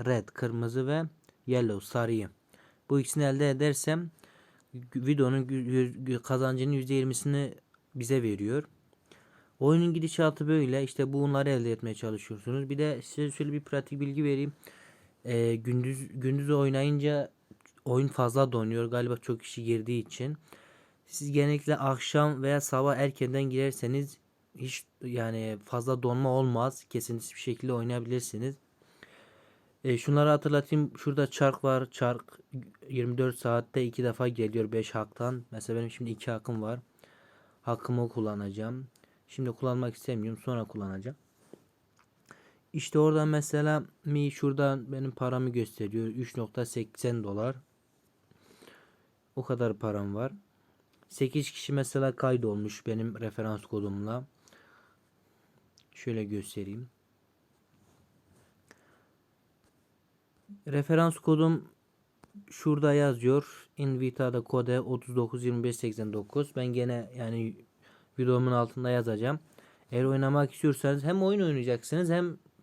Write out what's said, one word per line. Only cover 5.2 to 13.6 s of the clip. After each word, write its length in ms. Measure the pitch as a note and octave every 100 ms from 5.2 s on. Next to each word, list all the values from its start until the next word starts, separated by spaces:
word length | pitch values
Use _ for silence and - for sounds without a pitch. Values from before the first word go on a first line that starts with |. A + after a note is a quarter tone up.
| B2+ C3+
gü-, 600 | B2+ C3+ A#2+ B2+ B2 A#2+ C3
gü-, 160 | B2
kazancının 500 | - C3 C3 C3 C3+
yüzde 220 | C#3 C3
yirmisini 600 | C3+ C3 B2 C#3+ C#3+ C3+ - _ _ _ B2+
bize 280 | A#2 C3+
veriyor. 400 | A2+ G2+ G#2 C#3 D3+ _ _ _ _ - _ _ _ _
Oyunun 340 | C3+ E3 E3+
gidişatı 540 | E3 D#3+ - D#3 D3 D3+
böyle. 360 | D#3 C3 C3+
İşte 300 | C3+ - C3+
bunları 360 | C#3+ C#3+ C#3 C#3+
elde 220 | C3 A#2
etmeye 240 | A2+ A#2 G#2+
çalışıyorsunuz. 760 | A2+ G#2+ - G#2 A#2+ C3+ C3+
Bir 80 | C#3+
de 240 | D3+ B2+
size 300 | - - D3
şöyle 200 | - D3
bir 100 | D3